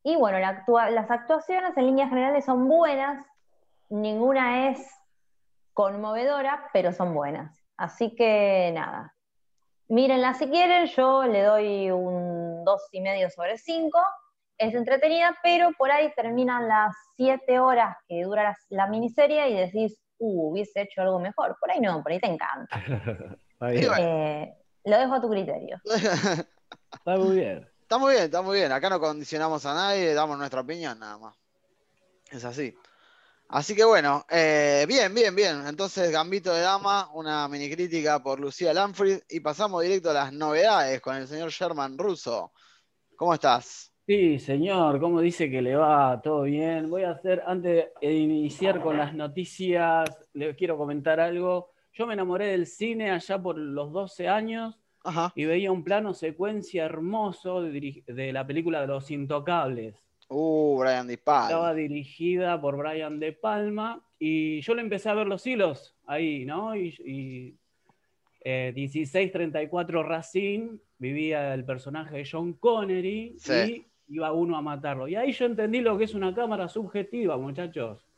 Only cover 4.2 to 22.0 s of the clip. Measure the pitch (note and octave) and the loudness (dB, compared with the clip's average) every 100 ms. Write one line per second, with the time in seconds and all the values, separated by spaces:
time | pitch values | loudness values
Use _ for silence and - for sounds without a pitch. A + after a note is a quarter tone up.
4.2 | B3 C4+ B3 B3+ C4+ C4 - - _ _ | 2 4 2 2 0 -2 -10 -20 _ _
5.2 | _ _ _ _ _ - G3 G3+ G#3+ A3 | _ _ _ _ _ 0 0 0 -4 -2
6.2 | C4 C#4+ C4+ C#4+ - G3 F3+ F3+ F3+ D#3 | 0 0 -2 -4 0 0 2 0 -2 -2
7.2 | C#3+ D#3 D#3+ _ _ - F3 - A3+ A#3 | -4 -6 -10 _ _ -10 -10 -4 -6 2
8.2 | A3+ G#3+ G3+ F#3+ F3 E3 - - - _ | 2 4 4 4 2 -2 -6 -8 -14 _
9.2 | _ _ _ _ _ _ _ A3+ C4 C4 | _ _ _ _ _ _ _ 4 4 4
10.2 | B3+ B3+ C#4+ D#4+ F4+ F4 E4+ - C4 C4+ | 2 0 0 4 6 6 4 4 4 4
11.2 | B3+ G3+ G3+ G#3+ G#3 G3+ F#3+ F3+ F3+ F3+ | 4 4 6 4 2 0 0 0 0 -2
12.2 | F3 E3+ E3+ E3+ F3 G3 - F#3+ F#3+ G3 | -4 -4 -6 -2 0 0 -2 -6 -4 0
13.2 | F3+ F3 F3 A3+ - E4 D#4+ E4+ F#4+ F#4+ | -2 -2 -6 -6 -4 -2 2 2 2 -2
14.2 | _ _ _ - A3 A#3+ A#3 C4+ D#4 E4 | _ _ _ -4 -2 0 0 2 4 4
15.2 | E4+ E4 F4 F4 F4 D#4+ C4 C#4+ D4+ D4 | 2 2 2 6 4 4 2 4 2 0
16.2 | A3+ A#3+ B3+ B3 A3+ G#3+ G#3+ - _ - | -2 0 0 0 2 4 2 -2 _ 0
17.2 | C4 C4 C4 B3+ B3+ A#3+ G#3+ F3+ _ E3+ | 0 2 2 4 6 6 2 -2 _ -6
18.2 | F#3 G#3 G#3 G3 _ F#3+ G3 A3 A#3 A#3 | -2 0 0 -2 _ 0 0 0 -2 4
19.2 | C#4+ D4+ C#4+ G3+ F3+ G#3 A3 G#3+ _ _ | 4 4 2 2 0 0 -2 -4 _ _
20.2 | A3+ F3+ D#3 F3+ G3+ G3 G3+ - F#3+ F#3 | -2 0 -2 -2 -4 -6 -6 -2 0 0
21.2 | F#3 G#3+ C4+ - - F4+ G#3 E3 | -2 -2 -4 -2 -2 0 0 0